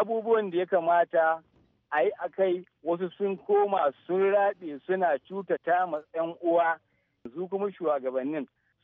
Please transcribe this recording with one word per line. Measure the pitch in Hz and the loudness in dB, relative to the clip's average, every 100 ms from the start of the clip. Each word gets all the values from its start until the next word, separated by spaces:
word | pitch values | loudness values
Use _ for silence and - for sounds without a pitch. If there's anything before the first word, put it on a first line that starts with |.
abubuwan | 208 226 220 226 202 | 0 -2 0 0 0
da | 170 | -2
ya | 180 | 0
kamata | 185 165 170 170 170 160 160 - _ _ _ _ | 0 2 2 4 2 2 0 -6 _ _ _ _
a | 247 | 0
yi | 175 - | 0 -2
a | 180 | -8
kai, | - 190 180 175 _ | -2 0 0 -6 _
wasu | 156 170 185 - | -4 -4 -4 -4
sun | 202 190 | -4 -4
koma | - 403 403 196 147 - - | 0 2 2 2 0 -2 -4
sun | 180 196 | 0 2
raɓe | 202 202 196 175 143 - | 4 2 0 -8 -12 -4
suna | 185 180 139 - | 0 2 0 -4
cutata | 190 185 160 - 175 180 | -10 -4 -4 0 0 0
ma | 151 151 | -4 -6
'yan | 165 165 170 | -6 -6 -4
uwa. | 170 170 165 165 _ _ _ _ 120 | 0 2 2 0 _ _ _ _ -16
Su | 131 180 | -10 -8
kuma | 196 202 | -4 -6
shugabannin | 190 160 143 131 131 131 156 123 _ _ _ | -4 -2 -2 -2 -4 -2 -4 -8 _ _ _